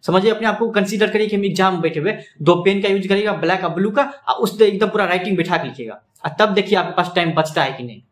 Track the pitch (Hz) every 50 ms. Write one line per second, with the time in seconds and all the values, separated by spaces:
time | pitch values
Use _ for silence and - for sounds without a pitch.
0 | - - 170 185 190 226 214 214 220 220 208 214 233 226 - 208 196 196 220 202
1 | 214 214 - 208 214 208 208 196 202 196 160 - 190 190 190 170 160 160 156 160
2 | 147 196 214 - - - _ _ 151 151 175 175 175 196 196 196 196 202 196 202
3 | 190 190 196 202 208 214 196 160 165 165 185 185 170 170 160 175 196 202 202 285
4 | 277 269 - - _ - - - 233 190 175 - 220 202 202 190 214 202 196 208
5 | 202 175 175 185 180 214 196 175 165 165 175 160 151 131 117 - 120 110 101 -
6 | _ _ _ _ - 156 151 - 214 208 196 202 196 190 202 185 175 175 - -
7 | 175 175 - 185 170 165 151 160 156 156 - 175 143 131 131 - 123 120 110 101
8 | _ _